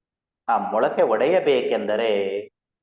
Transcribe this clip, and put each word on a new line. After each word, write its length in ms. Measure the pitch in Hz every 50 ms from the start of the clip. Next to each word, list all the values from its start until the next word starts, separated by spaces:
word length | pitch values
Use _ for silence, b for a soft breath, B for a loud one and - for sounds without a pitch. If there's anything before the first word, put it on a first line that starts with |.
| _ _ _ _ _ _ _ _ _ -
ಆ 220 | - - - -
ಮೊಳಕೆ 320 | - - 131 151 - 185
ಒಡೆಯಬೇಕೆಂದರೆ 1400 | 170 127 110 107 123 151 180 185 - 151 135 123 - - 117 110 104 104 107 110 117 113 104 98 98 98 98 104 107 - _ _ _ _ _ _